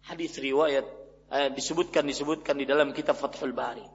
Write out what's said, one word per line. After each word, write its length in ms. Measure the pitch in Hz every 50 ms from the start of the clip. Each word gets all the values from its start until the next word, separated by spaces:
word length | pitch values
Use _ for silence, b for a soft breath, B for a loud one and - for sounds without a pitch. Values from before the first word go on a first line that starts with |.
| _
Hadis 320 | - 180 165 165 156 - -
riwayat, 480 | 135 139 135 143 156 156 139 135 127 - - - - - - - _ _ -
eh, 160 | 139 143 139
disebutkan, 560 | 131 135 - - 160 165 175 - - 165 143
disebutkan 480 | 143 135 - 143 143 156 151 151 - 143
di 160 | 139 135 127
dalam 240 | 139 147 151 139 139
kitab 240 | - 147 - 143 -
Fathul 400 | - 139 - - 156 135 120 120
Bari. 280 | 127 120 117 117 101 - -